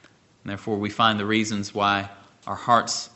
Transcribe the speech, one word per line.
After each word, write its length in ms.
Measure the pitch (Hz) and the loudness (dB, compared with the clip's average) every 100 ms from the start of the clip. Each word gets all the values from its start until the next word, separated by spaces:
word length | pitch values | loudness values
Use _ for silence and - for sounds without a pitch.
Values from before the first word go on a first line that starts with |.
| _ _ _ _ | _ _ _ _
And 60 | 98 | -12
therefore, 280 | 101 113 104 | -10 -4 -4
we 120 | 104 | -4
find 300 | 110 113 104 | 2 2 2
the 60 | 101 | 2
reasons 480 | 110 107 104 101 | 2 0 -4 -4
why 360 | 104 101 101 98 - - _ - | 0 0 0 -4 -14 -20 _ -12
our 80 | 98 | -6
hearts 540 | - 117 - - - | 2 2 2 -6 -10